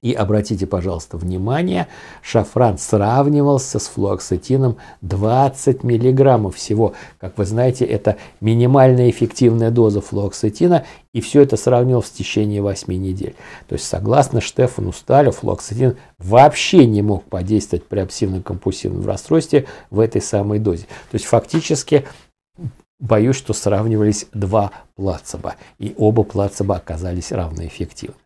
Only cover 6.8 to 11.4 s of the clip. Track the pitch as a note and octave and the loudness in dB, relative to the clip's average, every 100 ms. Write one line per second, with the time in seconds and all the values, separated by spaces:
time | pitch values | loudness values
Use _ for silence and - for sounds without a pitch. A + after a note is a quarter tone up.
6.8 | A2 - - _ F#2 - G2 A2 B2+ B2+ | 0 -2 -20 _ -16 -6 -4 0 0 0
7.8 | A#2+ A2 - G#2+ - _ G#2+ A#2 B2 C#3 | -2 0 -2 -2 -6 _ 0 2 4 6
8.8 | C3 B2+ B2 A#2 A2+ - B2 A2+ A2+ A#2 | 6 6 4 2 -2 2 2 4 0 4
9.8 | A2 G2+ - G2+ G2+ - G#2+ G#2 F3 E3+ | 4 2 -4 -6 -6 -2 -4 0 2 2
10.8 | - - _ A#2+ - D3 | 0 -20 _ -8 0 4